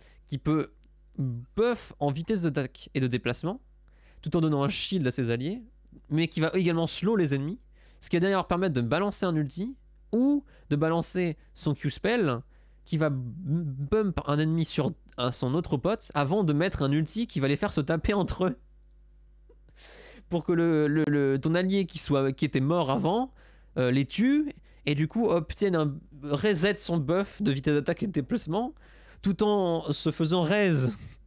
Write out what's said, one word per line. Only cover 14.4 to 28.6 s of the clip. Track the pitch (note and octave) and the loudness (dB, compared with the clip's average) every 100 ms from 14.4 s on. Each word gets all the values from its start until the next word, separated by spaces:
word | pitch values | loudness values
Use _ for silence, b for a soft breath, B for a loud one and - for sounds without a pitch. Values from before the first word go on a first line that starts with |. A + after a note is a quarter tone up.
| D#3 E3 | 2 2
sur | D#3+ - C3+ - - - | 0 0 -2 -4 -10 -4
un, | B2+ | -4
son | B2+ B2+ | -2 0
autre | D3 F3 D3 | 0 0 -2
pote, | E3 A3+ - | 0 -2 -4
avant | D3 C#3+ G3 | -2 0 2
de | F3+ | 2
mettre | D3 F#3 - | 2 0 0
un | C#3 | 0
ulti | D3 D#3 G#3+ A#3 | 0 0 -4 -4
qui | - | -2
va | C3+ | 0
les | C#3+ | 0
faire | G#3 | 0
se | - | -2
taper | C3+ D#3+ - | 0 0 0
entre | G3+ D3+ - F#3 | 0 0 0 -2
eux. | A#3+ - - - - - - - - - - - B B B B B - | -2 -10 -20 -20 -20 -20 -20 -20 -20 -20 -20 -20 B B B B B -6
Pour | E3+ | -2
que | - | 0
le, | E3+ E3+ D#3 D3+ | 2 4 4 4
le, | D3+ D3 | 2 2
le, | C#3+ C#3 C3+ | 2 2 2
ton | D#3 | 2
allié | E3+ F#3 G3 F#3 | 2 2 0 0
qui | - | -2
soit, | - C#3 C3+ | 0 2 0
qui | C3 | 0
était | D3 C3+ | 0 0
mort | C3+ F3 C#3+ | 0 0 0
avant, | C#3 D3 G#3 C4 b b b b - | 0 0 0 -2 b b b b -2
euh, | B2+ | 2
les | C3 | 2
tue, | C#3 - B3 D4 D4+ - b b - | 0 0 2 2 0 -6 b b -2
et | C#3+ | 0
du | D#3+ | 0
coup | A3+ A3+ | 0 2
obtienne | E3+ D#3 - G3+ F3 | 2 0 -2 0 2
un, | D3+ C#3 - D3 | 0 -4 -12 -16
reset | C#3+ D3 G#3+ F#3 F#3+ G3+ | -4 0 0 2 2 0
son | - E3+ | -2 -2
buff | C3 F3 G3 - | 0 0 -2 -2
de | - | -2
vitesse | C#3 D3 | 0 0
d'attaque | D3 C#3+ E3+ | 0 0 -2
et | G#3+ | -4
de | |
déplacement, | D#3+ C3 A#3+ - F3+ | -4 -2 -4 -4 -4